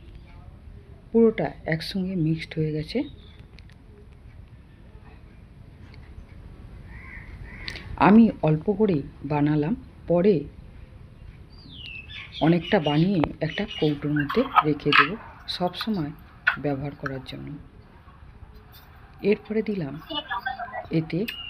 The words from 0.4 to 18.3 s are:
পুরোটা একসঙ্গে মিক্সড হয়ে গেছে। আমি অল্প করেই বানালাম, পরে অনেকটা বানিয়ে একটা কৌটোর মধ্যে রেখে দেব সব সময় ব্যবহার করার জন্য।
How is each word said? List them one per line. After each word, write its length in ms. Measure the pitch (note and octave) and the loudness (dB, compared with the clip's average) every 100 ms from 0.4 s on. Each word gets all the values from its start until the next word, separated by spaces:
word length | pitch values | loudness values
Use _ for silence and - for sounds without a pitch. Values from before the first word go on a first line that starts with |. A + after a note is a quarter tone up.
| - - - - - - - | -20 -20 -18 -18 -20 -20 0
পুরোটা 400 | A3+ A3+ A3 D3+ - - | 6 6 6 -2 -4 -2
একসঙ্গে 500 | D#3+ - G3 F#3 F#3+ | -2 -2 -4 -2 0
মিক্সড 380 | D#3 D#3+ - - | 0 0 -2 -4
হয়ে 160 | D#3 | -2
গেছে। 320 | D3+ D3+ A#3 D4+ - - - - - - - - - - - - - - - - - - - - - - - - - - - - - - - - - - - - - - - F3+ F3 - - - - - - - - | -2 -4 -4 -4 -8 -20 -20 -20 -20 -20 -20 -20 -20 -20 -20 -20 -20 -20 -20 -20 -20 -20 -20 -20 -20 -20 -20 -20 -20 -20 -20 -20 -18 -18 -18 -18 -18 -18 -18 -18 -16 -16 -16 -14 -14 -14 -14 -14 -12 -12 -12 -12 4
আমি 360 | D3+ G#3+ A3 - | 8 10 10 6
অল্প 320 | D#3 D#3 D#3 | 2 2 2
করেই 300 | G#3 G#3+ D#3+ - - C#3+ | 2 2 2 -2 -10 -4
বানালাম, 500 | D3 D3 D3+ D3 A#3+ - - - | 2 4 4 2 -2 -6 -14 0
পরে 360 | E3+ F#3+ E3+ D3 - - - - - - - - - - - - - - - - - - - | 4 6 4 0 -12 -18 -18 -20 -20 -20 -18 -18 -18 -20 -20 -18 -16 -14 -14 -14 -14 -14 0
অনেকটা 380 | D3 E3+ E3 F3+ | 4 4 4 2
বানিয়ে 420 | D3+ D3 F3 G3 C#3 - | 4 4 4 4 0 0
একটা 260 | D#3 - G3+ - | -4 -4 -4 0
কৌটোর 320 | D#3 D3 D3+ | 0 0 0
মধ্যে 320 | D3 C#3+ - C4 - D3+ | 0 2 0 2 2 2
রেখে 240 | D3 D3 | 2 4
দেব 260 | C#3+ C#3+ A3 - - - | 4 4 0 -10 -16 -12
সব 280 | - F3+ F3 | -2 -2 -2
সময় 360 | - G#3 D3 D#3 - - - - | -2 -2 -2 -6 -18 -2 0 0
ব্যবহার 360 | C#3+ C3+ C#3+ - | -2 -2 -4 -6
করার 280 | - C3+ C3 | -8 -8 -8
জন্য। 320 | C3+ C3+ D3 - - - - - - - | -12 -12 -12 -16 -20 -20 -20 -20 -20 -20